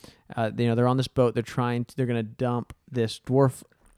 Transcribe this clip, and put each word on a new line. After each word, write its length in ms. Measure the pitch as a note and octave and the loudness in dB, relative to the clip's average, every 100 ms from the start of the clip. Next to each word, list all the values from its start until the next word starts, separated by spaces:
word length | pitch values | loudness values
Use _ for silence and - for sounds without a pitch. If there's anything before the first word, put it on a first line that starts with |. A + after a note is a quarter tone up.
| - - _ - | -20 -20 _ -4
Uh, 140 | A2 G#2 | -4 0
you 100 | A#2+ | 0
know, 80 | |
they're 140 | A#2 B2 | 2 2
on 80 | B2+ | 2
this 120 | B2 | 0
boat. 260 | - B2 | 2 2
They're 80 | A#2+ | 2
trying 420 | A2 - A#2+ A#2+ A#2+ | -4 -4 -2 -2 -4
to, 100 | - | -4
they're 100 | B2 | -2
gonna 160 | A#2 | -2
dump 500 | A2 A2+ B2 B2 A2 - _ | -4 -4 -2 -2 -6 -14 _
this 280 | B2+ A2+ - | -2 -2 -4
dwarf 420 | - C3 C3+ - - _ _ | 0 4 4 2 -14 _ _